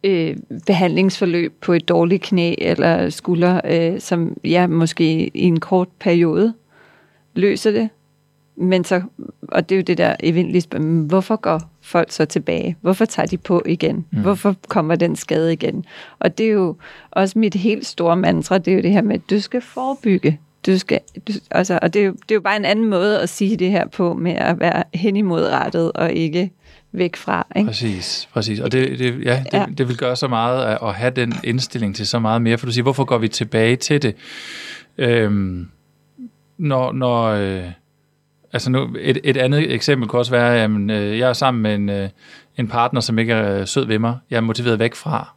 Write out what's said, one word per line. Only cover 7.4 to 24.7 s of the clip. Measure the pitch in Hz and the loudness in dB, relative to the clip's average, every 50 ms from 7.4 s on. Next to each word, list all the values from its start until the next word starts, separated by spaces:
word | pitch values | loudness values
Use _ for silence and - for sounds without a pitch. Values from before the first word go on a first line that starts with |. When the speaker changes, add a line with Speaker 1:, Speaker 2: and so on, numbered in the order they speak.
| 180 202 - - - 220 | 2 2 2 2 0 0
Speaker 1:
det. | 208 220 226 214 _ _ _ _ _ _ _ _ _ _ _ _ _ | 2 2 -2 -2 _ _ _ _ _ _ _ _ _ _ _ _ _
Men | - 175 185 185 185 175 | -2 0 2 2 2 2
så, | - 190 180 180 233 _ - - - - _ - | 2 0 0 0 -4 _ -16 -18 -18 -16 _ -14
og | - - - 170 - | -2 -2 -2 0 2
det | 190 | 0
er | 190 | 0
jo | 175 | 2
det | - 180 | 0 2
der | 175 175 - - - | 2 2 0 0 0
evindelige | - 165 160 170 180 - 165 180 | 0 0 2 2 0 2 0 0
spørgsmål, | 165 - - - 156 156 165 165 156 | 0 0 -4 -2 0 2 2 0 2
hvorfor | 147 175 190 185 - 220 | 2 0 0 0 0 -4
går | 214 - - 165 160 160 - _ _ | -2 0 -2 -2 -2 -4 -10 _ _
folk | _ - - 175 165 - | _ -2 0 0 0 0
så | - - 156 | 0 -2 -2
tilbage? | 151 - 170 - - 165 165 - 175 170 - | 0 0 -4 -2 0 -2 -2 -2 -4 -6 -2
Hvorfor | - 170 190 - 226 | 0 0 2 2 0
tager | - - - - | 0 0 -2 -2
de | 165 185 | -2 -2
på | 170 - - 180 175 - | -6 -2 0 0 0 2
igen? | - 165 165 - 160 - 175 165 - | 0 -2 0 0 -2 -2 -2 -6 -4
Speaker 2:
Mm. | - 107 | -4 0
Speaker 1:
Hvorfor | 104 190 202 190 - 202 190 - - | 0 0 0 2 0 -2 -2 -2 -6
kommer | - - - 156 156 170 | -2 -2 0 2 2 2
den | - 170 170 156 | 2 2 0 -2
skade | 151 - - 151 156 160 165 165 | -4 -4 -2 -2 0 2 0 0
igen? | 165 - 156 - - 151 - - - - - - _ | 0 -2 -4 -4 -6 -10 -10 -16 -20 -20 -20 -10 _
Og | - 180 165 | -2 -2 0
det | - 220 | 0 0
er | 226 | 0
jo | 214 208 185 170 156 - - - - - - - | 2 2 0 0 -4 -8 -14 -20 -20 -20 -20 -6
også | - - 190 190 190 220 | -2 0 0 0 2 0
mit | 226 202 170 | 0 0 0
helt | 196 180 226 214 214 - | 0 0 0 0 -2 -4
store | - - - 175 170 170 | -12 -6 -2 0 2 2
mantra, | 185 175 170 170 165 151 - 185 | 2 2 2 2 0 0 0 0
det | 190 170 170 | 0 2 2
er | 190 | 2
jo | 185 | 2
det | - 175 | 4 4
her | 202 196 | 2 2
med, | 233 208 - | 2 2 -2
at | - - - | -2 -2 0
du | 190 208 | -2 -2
skal | 196 - - 247 | -2 -2 -6 -6
forebygge. | 240 - - 254 254 262 269 262 - 220 190 175 - - 156 - _ _ _ _ - | -6 -6 -10 -6 -4 -4 -6 -2 0 0 0 2 2 0 0 0 _ _ _ _ 0
Du | - 190 | 0 0
skal, | 185 - - - - - _ _ 190 - | 0 0 -2 -4 -4 -4 _ _ -16 -10
du, | - 202 196 _ _ | -8 -10 -10 _ _
altså, | - - 185 - 185 165 | 0 0 0 2 0 0
og | - 170 170 | 0 0 2
det | 208 | 2
er | 202 | 2
jo, | 196 | 2
det | 185 - _ - | 0 -4 _ 0
er | 220 | 0
jo | 214 | 0
bare | - 202 202 | 2 0 -2
en | 214 202 | 0 0
anden | - 208 214 226 220 | 0 2 2 2 2
måde | 202 175 185 208 208 - | 2 2 2 2 2 0
at | - 180 | 0 -2
sige | - - 202 190 226 | -2 -2 0 0 0
det | 160 180 180 | 0 0 2
her | 208 180 - | 2 0 0
på, | - - - 185 170 - | -2 -2 -2 -2 -2 0
med | - 170 180 | -2 -2 -2
at | 165 - - - 175 - | -2 0 0 0 0 0
være | - 175 | 0 0